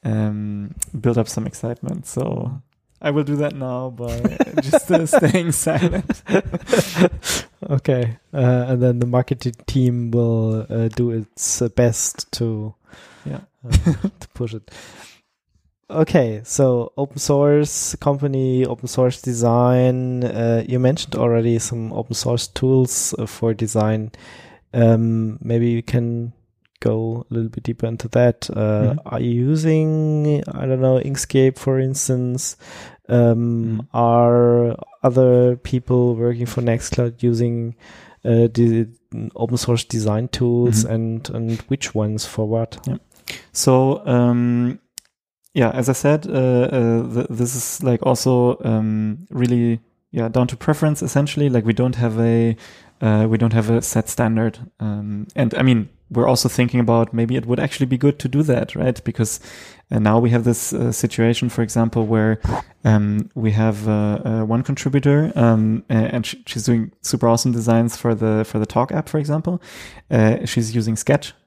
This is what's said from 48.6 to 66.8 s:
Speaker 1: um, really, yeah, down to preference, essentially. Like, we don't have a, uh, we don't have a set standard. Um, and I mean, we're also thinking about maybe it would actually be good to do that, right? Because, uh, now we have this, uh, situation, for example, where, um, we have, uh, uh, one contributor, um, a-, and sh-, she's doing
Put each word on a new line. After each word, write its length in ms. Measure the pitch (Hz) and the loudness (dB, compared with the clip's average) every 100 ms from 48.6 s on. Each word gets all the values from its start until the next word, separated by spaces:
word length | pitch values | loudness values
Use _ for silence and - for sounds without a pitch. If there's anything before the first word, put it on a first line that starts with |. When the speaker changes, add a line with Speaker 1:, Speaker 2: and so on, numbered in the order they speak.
Speaker 1:
um, 640 | 123 110 110 107 107 113 175 | -2 0 0 -2 -4 -6 -10
really, 500 | - 123 120 117 113 _ _ _ | -2 0 2 0 -2 _ _ _
yeah, 160 | - 113 | -6 -2
down 200 | 120 123 | 0 0
to 100 | 123 | -2
preference, 440 | - 151 156 151 | -2 0 0 0
essentially. 440 | 131 143 147 - 147 | -2 -2 -2 0 2
Like, 160 | 123 110 | 2 2
we 80 | |
don't 220 | 110 127 120 | 0 0 0
have 240 | 120 110 | -2 2
a, 380 | 117 117 117 110 - - - _ | 2 4 2 0 -8 -20 -20 _
uh, 260 | 110 107 110 | 2 2 4
we 80 | 110 | 2
don't 160 | 107 | 2
have 160 | 113 107 | 2 2
a 120 | 117 | 0
set 280 | - 113 - | 0 -2 -2
standard. 480 | - 117 110 117 - 120 _ | -2 0 2 -2 -4 -18 _
Um, 480 | 110 104 104 104 107 - | -6 -6 -6 -8 -8 -2
and 180 | 120 - | -2 0
I 60 | |
mean, 280 | 131 120 101 _ _ | 2 2 0 _ _
we're 160 | - 120 | 0 2
also 200 | 123 123 | 2 0
thinking 300 | - 123 123 | 0 0 0
about 340 | 113 117 113 | 2 2 2
maybe 220 | 113 117 127 | -2 -2 -2
it 100 | 117 | -2
would 120 | 123 | -2
actually 280 | 156 - 131 | -2 -4 -2
be 100 | 127 | 2
good 220 | 143 143 | 0 0
to 80 | 131 | -2
do 160 | 139 | -2
that, 320 | 151 120 - - | 0 0 -2 -2
right? 260 | 127 120 | -2 -2
Because, 360 | - - 110 - - - - - _ | -6 -4 -4 -4 -14 -20 -20 -20 _
uh, 60 | 123 | 0
now 200 | 104 113 | 4 4
we 100 | 117 | 4
have 140 | 117 | 2
this, 280 | 117 117 - | 2 -2 -2
uh, 180 | - 120 | -2 -2
situation, 580 | 117 120 - 117 117 123 | -2 -4 0 0 2 -2
for 120 | - | -2
example, 420 | 113 120 113 117 110 | -2 0 0 0 0
where, 340 | 113 107 110 - - - _ | 2 2 0 -2 -6 -8 _
um, 460 | - 107 104 104 - | 2 2 2 -2 -4
we 180 | - 110 | -2 0
have, 360 | 104 110 104 107 | 2 0 0 -2
uh, 320 | 107 104 104 | 0 0 -2
uh, 200 | - 113 110 | -2 -2 0
one 160 | 117 | -2
contributor, 720 | 127 139 139 139 143 143 156 - | -2 -4 0 0 4 2 2 2
um, 480 | 117 113 110 110 - | 4 4 2 0 0
a-, 40 | 113 110 | 0 0
and 120 | 123 110 | -2 -6
sh-, 100 | - - | -10 -10
she's 180 | 120 110 | -6 0
doing 260 | 120 | 0